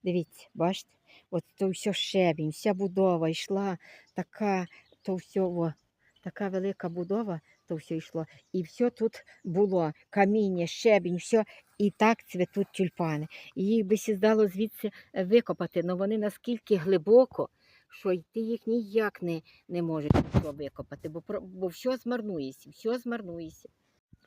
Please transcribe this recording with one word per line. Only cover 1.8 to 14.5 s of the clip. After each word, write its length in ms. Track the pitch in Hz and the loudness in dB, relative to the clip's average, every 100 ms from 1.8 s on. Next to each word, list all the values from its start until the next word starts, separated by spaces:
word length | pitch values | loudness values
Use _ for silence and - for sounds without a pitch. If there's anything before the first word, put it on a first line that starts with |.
| 214 | -4
щебінь, 580 | 185 - 196 180 156 156 | -2 0 2 4 2 -4
вся 240 | 156 214 | -2 -2
будова 540 | 185 196 185 190 175 160 | 0 -2 2 2 2 0
йшла, 500 | 160 - 196 196 175 - - _ | -2 -4 -4 -2 -6 -12 -20 _
така, 520 | - 175 - 208 190 175 - _ _ | -10 -10 -4 -2 -2 -4 -12 _ _
то 120 | - | -6
все, 260 | 185 - 196 | -6 -4 -2
о, 320 | 185 175 165 151 _ _ _ _ | -2 0 -2 -4 _ _ _ _
така 280 | 185 - 202 | -14 -6 -4
велика 400 | 185 190 190 180 | -2 -4 -4 -8
будова, 520 | 170 175 202 220 165 _ _ _ | -6 -4 -2 -2 -6 _ _ _
то 80 | |
все 220 | 165 - 165 | -10 -6 -8
йшло. 300 | - 165 160 - _ | -6 -8 -8 -12 _
І 100 | 185 | -6
все 280 | 165 - 240 | -6 -2 -2
тут 340 | - 151 - - - | 0 -4 -4 -20 -14
було, 480 | - 170 208 185 160 151 _ | -4 2 2 2 0 -4 _
каміння, 560 | 208 196 214 202 180 170 | 2 4 4 2 0 -4
щебінь, 500 | - 226 208 175 175 | 0 4 6 4 -4
все, 280 | - 226 208 - _ _ | 0 0 0 -8 _ _
і 120 | 208 | -2
так 340 | - 214 226 | 4 4 4
цвітуть 480 | - 180 180 - 196 | -2 -4 -2 -2 -6
тюльпани. 560 | - 185 - 165 151 156 - - | -2 -2 0 -2 -2 -6 -12 -14
І 100 | - | -4
їх 220 | 190 226 190 | 0 2 2
би 100 | 214 | 0
сі 180 | - | 0
здало 340 | 202 214 220 | 2 4 4
звідси, 420 | 208 | 2